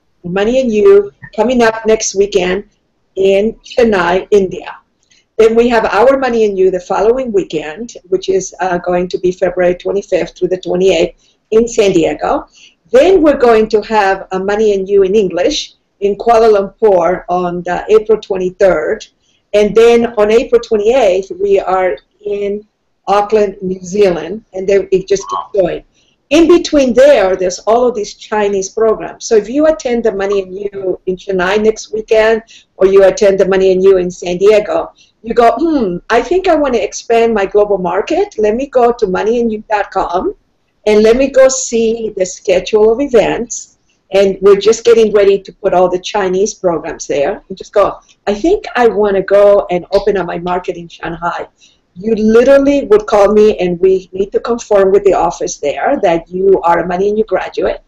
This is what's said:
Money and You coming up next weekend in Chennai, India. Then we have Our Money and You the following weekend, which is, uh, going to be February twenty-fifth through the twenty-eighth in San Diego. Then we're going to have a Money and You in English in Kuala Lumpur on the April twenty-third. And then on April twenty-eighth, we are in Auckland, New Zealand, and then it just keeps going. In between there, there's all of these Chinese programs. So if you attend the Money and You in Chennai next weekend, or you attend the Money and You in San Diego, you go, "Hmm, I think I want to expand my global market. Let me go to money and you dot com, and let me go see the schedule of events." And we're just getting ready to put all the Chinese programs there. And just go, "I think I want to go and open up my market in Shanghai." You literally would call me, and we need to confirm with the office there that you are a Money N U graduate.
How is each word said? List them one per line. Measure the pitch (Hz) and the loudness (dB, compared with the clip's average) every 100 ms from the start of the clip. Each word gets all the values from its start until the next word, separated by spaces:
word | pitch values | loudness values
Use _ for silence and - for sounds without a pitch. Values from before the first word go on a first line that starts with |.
| _ _ | _ _
Money | 175 185 208 262 | -8 -4 0 0
and | 254 | 0
You | 214 196 202 202 - - | 2 4 4 2 -6 -10
coming | - 214 254 | -4 0 2
up | 226 220 214 | 0 0 0
next | 220 - | -2 -2
weekend | 190 202 202 180 190 208 _ _ _ _ - | -2 -2 0 -2 -4 -8 _ _ _ _ -2
in | 190 196 220 - | 0 2 0 -6
Chennai, | - - 233 196 170 185 - | -8 0 0 2 0 -2 0
India. | 208 190 175 - - _ _ _ _ _ - | 0 0 -6 -14 -18 _ _ _ _ _ 2
Then | 220 226 | 2 4
we | 240 | 2
have | 226 214 | 2 0
Our | 190 247 269 | 2 2 2
Money | 262 233 | 0 0
and | 214 190 | 0 2
You | 185 | 0
the | 180 | 0
following | - 190 202 254 254 | -4 -2 0 0 -2
weekend, | 202 160 156 156 156 233 - - | -4 -2 -6 -8 -12 -14 -16 -6
which | 185 190 | -6 -2
is, | 190 185 - | -4 -4 -6
uh, | 185 175 | -4 -4
going | 180 180 180 | -2 -4 -4
to | 180 | -4
be | 180 | -4
February | 180 185 180 180 | -2 -4 0 -2
twenty-fifth | 180 185 190 - 170 175 - | -2 -4 -6 -4 -4 -4 -6
through | 180 | -6
the | 180 | -4
twenty-eighth | 170 180 185 165 175 - _ _ - | -4 0 0 2 -2 -6 _ _ -2
in | 220 233 | 0 0
San | - 202 | 0 0
Diego. | 170 151 151 190 277 - _ _ _ _ | 2 0 -2 -4 -4 -8 _ _ _ _
Then | 240 330 381 | 2 4 4
we're | 302 277 | 2 2
going | 240 220 220 | 4 2 2
to | 208 | -2
have | 208 220 196 190 - | -2 0 0 -2 -6
a | 190 | -6
Money | 190 208 214 | -4 0 0
and | 196 190 | 0 0
You | 202 | 2
in | 190 214 | 2 2
English | 190 165 220 294 - _ _ - | 0 0 -2 -4 -10 _ _ -6
in | 202 202 | -4 -2
Kuala | 226 233 226 | 0 4 4
Lumpur | 202 196 - 220 185 165 180 - | 2 0 -2 0 2 0 -2 -4
on | 180 180 175 | -4 -4 -6
the | 175 180 - | -6 -6 0
April | 214 214 214 | 0 2 -2
twenty-third. | - 190 185 180 196 165 165 220 - _ _ _ _ | -2 -6 -6 0 0 0 -2 -6 -10 _ _ _ _
And | 208 208 | 0 2
then | 214 233 233 233 | 4 4 4 2
on | 214 208 | 0 2
April | 226 269 233 | 2 2 0
twenty-eighth, | - 220 208 262 214 185 190 175 | 0 -2 0 2 2 0 -4 -6
we | 202 196 | 0 0
are | - 190 185 - _ _ | 0 -2 -2 -4 _ _
in | 208 202 202 208 214 _ _ _ - | -10 -6 -6 -8 -12 _ _ _ -2
Auckland, | 202 208 214 208 196 | -2 2 0 0 -4
New | 185 185 | -8 -8
Zealand, | 180 196 196 170 160 214 - | -6 0 0 0 -6 -12 -12
and | 190 190 | -8 -2
then | 196 - | -2 0
it | - - | -2 -2
just | 190 - | -4 -4
keeps | - - | -10 -6
going. | - - 151 - _ _ _ - | -2 -2 -4 -14 _ _ _ -2
In | 302 320 | 2 4
between | 349 - 294 254 | 4 2 0 2
there, | 233 277 262 190 185 | 4 4 4 2 0
there's | 185 - | -4 -4
all | - 233 247 | -2 0 0
of | |
these | 214 208 | -2 -8
Chinese | - - 214 202 196 190 | -14 -8 -4 -2 -2 -6
programs. | - 220 208 165 - | -2 0 -2 -6 -12
So | - 226 | -2 0
if | 196 | 0
you | 269 311 | 0 0
attend | 311 254 240 | 0 -2 -2
the | 220 | -2
Money | 196 196 202 | -2 -2 -4
and | 185 | -4
You | 185 403 392 381 381 - | -8 -10 -8 -6 -6 -6
in | 370 | -8
Chennai | - 381 180 208 | -4 -2 0 0
next | 214 214 - | 0 -2 -6
weekend, | 214 220 220 220 226 - - _ - | -8 -2 2 2 0 -4 -20 _ -2
or | 185 | 2
you | 196 | 4
attend | 190 185 202 196 | 4 4 2 2
the | 185 | 2
Money | 190 190 | 2 2
and | 185 | 2
You | 190 190 | 4 2
in | 180 | 0
San | 180 180 180 | -8 -8 0
Diego, | 196 214 - 160 - _ _ _ | 2 2 0 -4 -6 _ _ _
you | 226 | -6
go, | 233 233 233 | 0 2 2
"Hmm, | 330 302 208 175 - | 0 0 -2 -6 -2
I | 233 | -2
think | 247 359 370 | 0 -2 0
I | |
want | 311 285 | 0 0
to | 240 | -2
expand | - - - 233 233 | -4 -8 -2 0 2
my | 214 190 | 0 0
global | 208 208 196 | 0 0 0
market. | 175 185 208 330 403 - | -2 -4 -2 -2 -4 -2
Let | 214 226 | -2 -2
me | 277 | -2
go | 262 240 | -2 0
to | 233 196 | -2 -2
money | 180 202 240 | -2 -2 -2
and | 233 | -2
you | 214 - | -4 -4
dot | 214 202 | -4 -4
com, | 190 170 180 302 427 _ _ _ _ - | -6 -4 -4 -6 -8 _ _ _ _ 0
and | 214 | 2
let | 220 240 | 4 2
me | 277 | 2
go | 269 262 | 4 4
see | 262 - 233 226 233 220 | 2 -4 -2 -2 -2 -6
the | 208 185 | -6 -6
schedule | - - 185 190 214 214 | -6 -2 -2 0 2 2
of | 226 | 0
events." | 285 240 156 156 240 - - _ _ _ _ | 0 0 0 -2 -8 -12 -16 _ _ _ _
And | 190 196 185 | 0 0 2
we're | 190 196 | 4 4
just | 202 233 | 4 2
getting | - 226 220 | 2 4 4
ready | 202 196 196 | 2 2 2
to | 190 | -2
put | - 196 | -8 -2
all | 180 185 | 0 0
the | 180 | -2
Chinese | - 208 190 185 214 | -6 -4 -2 -2 -4
programs | - 185 160 160 - - | -4 -4 -4 -6 -12 -6
there. | 143 143 226 - | -4 -4 -6 -12
And | 190 | -18
just | - | -4
go, | 208 190 - _ _ - | 0 0 -2 _ _ -8
"I | |
think | 208 320 427 - - | -4 -2 -2 -2 0
I | 233 | 0
want | 196 208 196 | 2 0 -2
to | |
go | 190 196 202 202 - | 2 4 4 4 0
and | 180 170 | -6 -2
open | 202 202 190 | -2 0 -2
up | 175 | -4
my | 175 | -8
market | 175 180 185 175 | -6 -6 -6 -10
in | 170 | -14
Shanghai." | - 165 165 170 160 - _ _ _ _ 175 | -14 -12 -8 -8 -8 -12 _ _ _ _ -8
You | 208 | -4
literally | 214 214 226 254 277 277 285 | 0 2 4 6 4 4 0
would | 214 208 208 | 2 0 2
call | 208 196 | 2 4
me, | 214 214 196 | 4 4 2
and | 180 170 | -2 0
we | 185 190 185 | 0 0 -2
need | 190 196 | -8 -4
to | - | -4
confirm | - 233 - 208 190 | -4 -6 0 2 2
with | 202 | 2
the | 202 | 2
office | 143 170 175 156 - | 0 -2 -4 -8 -6
there | 143 135 143 - | -6 -4 -4 -2
that | 196 165 - | 0 -2 -4
you | 180 196 185 | -2 2 2
are | 170 170 | 2 0
a | 175 | -2
Money | 180 202 | -2 -2
N | 214 | -2
U | |
graduate. | 220 185 165 - 185 - | -2 -4 -4 -4 -4 -6